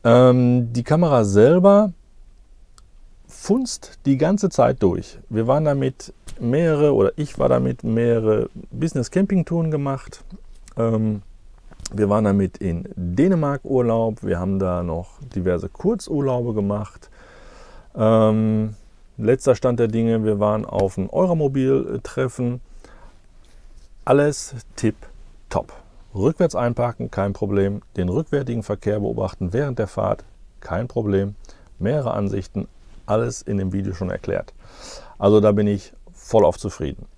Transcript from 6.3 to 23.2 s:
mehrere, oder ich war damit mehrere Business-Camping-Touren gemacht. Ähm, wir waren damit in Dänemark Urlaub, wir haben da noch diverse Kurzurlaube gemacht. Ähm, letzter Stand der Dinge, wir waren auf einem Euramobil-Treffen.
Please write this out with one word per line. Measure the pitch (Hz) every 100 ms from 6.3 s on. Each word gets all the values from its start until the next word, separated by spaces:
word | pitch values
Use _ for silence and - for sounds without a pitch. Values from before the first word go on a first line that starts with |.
| -
mehrere, | 120 139 165 151 147
oder | 139 98 -
ich | 147 -
war | 131
damit | 123 127 123
mehrere | 117 113 117 117 110 107 113 - -
Business-Camping-Touren | 120 165 139 117 180 196 190 - 170 160
gemacht. | 151 143 131 - - - - - - - -
Ähm, | 113 110 110 104 - - - - - - -
wir | 101 101
waren | 104
damit | 104 98 95 -
in | 95 85 92
Dänemark | - 87 92 175 175 147 139
Urlaub, | - 131 120 113 113 107
wir | 98 87
haben | 92 98
da | 95 90
noch | 87 82 87 - 127
diverse | 101 90 87 92
Kurzurlaube | - 185 233 - 147 135 123 120
gemacht. | 107 101 104 104 - - - - - - - - - - -
Ähm, | 110 113 110 107 110 110 110 110 - _ - -
letzter | 110 131 139
Stand | 120 127 120
der | 113
Dinge, | 113 113 113
wir | 107 101
waren | 104 107
auf | 107 98 98 95
einem | 95
Euramobil-Treffen. | - 180 165 143 135 131 135 - - - - 131 - 120 120 - - - - - -